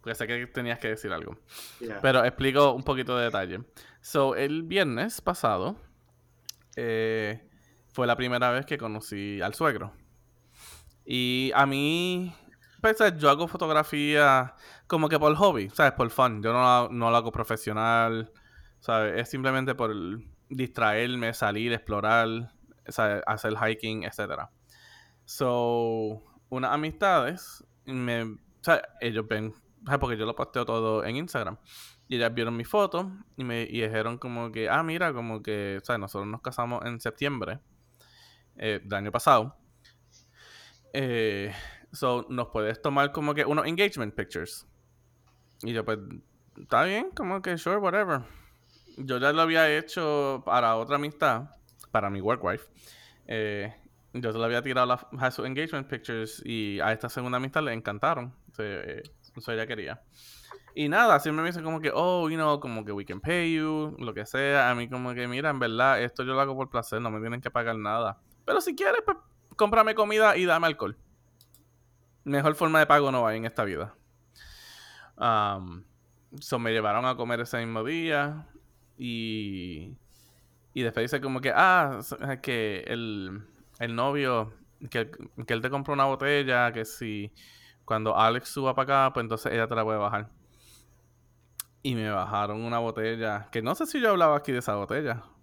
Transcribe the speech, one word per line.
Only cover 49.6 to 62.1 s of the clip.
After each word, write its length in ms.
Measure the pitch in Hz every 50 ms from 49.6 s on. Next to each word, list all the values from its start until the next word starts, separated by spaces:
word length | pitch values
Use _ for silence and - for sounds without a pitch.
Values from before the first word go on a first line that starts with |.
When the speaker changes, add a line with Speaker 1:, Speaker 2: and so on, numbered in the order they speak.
| 160 156 151 151
Speaker 1:
hecho 640 | 160 156 - - 170 151 147 147 143 139 135 127 -
para 300 | - 92 123 120 113 113
otra 200 | 113 117 - 143
amistad, 540 | 143 147 151 151 - - 147 123 113 131 147 - - _ _ _ _ - - -
para 180 | 110 104 101
mi 100 | 101 98
work 220 | 92 104 120 117 104
wife. 240 | 90 95 110 - - _ - - - - - - - - _ _ -
Eh, 440 | - 110 107 107 104 104 101 104 110 - - - _ _ _ _ _
yo 200 | 123 123 117 110
se 60 | 113
lo 60 | 117
había 180 | 113 120 120 120
tirado 240 | 139 127 127 127 123
las, 180 | 123 123 - - - 135
a 120 | 127 127
sus 160 | 123 - -
engagement 400 | 127 131 135 156 160 160 143 131 135
pictures 540 | - 123 - - 120 113 110 110 - - -
y 360 | - 117 113 107 101 101 101
a 120 | 78 104 110
esta 160 | 110 - 120
segunda 280 | - 131 123 123 123
amistad 260 | 123 131 131 - 160 156
le 100 | 143 117
encantaron. 600 | 113 113 - 101 104 - 147 165 147 120 123 123 - - -
O 40 | -
sea, 100 | - 110
eh, 360 | 104 98 85 - - - - - - - _ _ - _
eso 160 | - - - 117
ella 140 | 110 110
quería. 360 | 110 120 107 95 67 - 120 - _ _ - - - - - - - - - _ - -
Y 140 | - 151 147
nada, 300 | 156 202 240 233 175 143
siempre 220 | 143 160 151 156 160
me 60 | 170
dicen 120 | 175 175 156
como 160 | 160 160 160
que, 120 | 156 147 -
"Oh, 340 | - 165 180